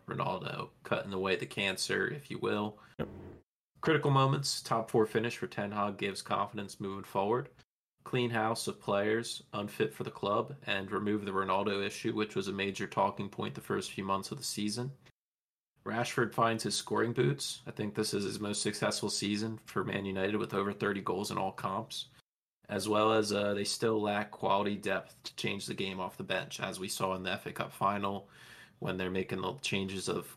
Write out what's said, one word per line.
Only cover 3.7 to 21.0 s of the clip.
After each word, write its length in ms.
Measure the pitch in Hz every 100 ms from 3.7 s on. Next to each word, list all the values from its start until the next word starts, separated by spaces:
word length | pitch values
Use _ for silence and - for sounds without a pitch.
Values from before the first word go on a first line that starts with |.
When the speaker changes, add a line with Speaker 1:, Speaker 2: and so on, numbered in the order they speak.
| _
Speaker 1:
Critical 280 | - 151 143
moments, 520 | 135 135 147 139 -
top 280 | - 117 113
four 160 | 120 107
finish 300 | 110 117 -
for 100 | -
Ten 240 | - 101
Hag 260 | 104 104 98
gives 260 | 101 95
confidence 580 | - 98 101 107 98 -
moving 240 | 98 98
forward. 440 | 95 98 101 123 139 - _ _ _ _
Clean 260 | - 127 120
house 380 | 117 110 113 -
of 140 | -
players 640 | - 101 107 113 117 - -
unfit 420 | 107 104 - 110
for 80 | -
the 80 | 104
club, 460 | - 101 110 123 139 -
and 240 | 98 98
remove 340 | 98 104 107
the 60 | 101
Ronaldo 560 | 95 95 95 101 98 101
issue, 280 | - 110
which 200 | 110 104
was 140 | - 98
a 40 |
major 360 | 98 98 95 98
talking 400 | - 98 - 101
point 260 | - 104
the 60 | -
first 320 | - 101 -
few 100 | -
months 300 | 95 95 -
of 60 | -
the 60 |
season. 460 | - - 104 113 131 139 - _ _ _ _ _ _ _
Rashford 500 | - 113 120 - 113
finds 300 | - 117 113
his 100 | 104
scoring 380 | - - 107 113
boots. 480 | 120 139 139 - -
I 60 | -
think 240 | - 107
this 180 | 104 107
is 120 | 104
his 160 | 98 101
most 200 | 104 101
successful 480 | 107 104 104 - 104
season 520 | - 101 104 113 110 -
for 180 | 101
Man 200 | 95 101
United 300 | 98 95 95
with 180 | 104 101
over 200 | 98 101
thirty 280 | 101 104 98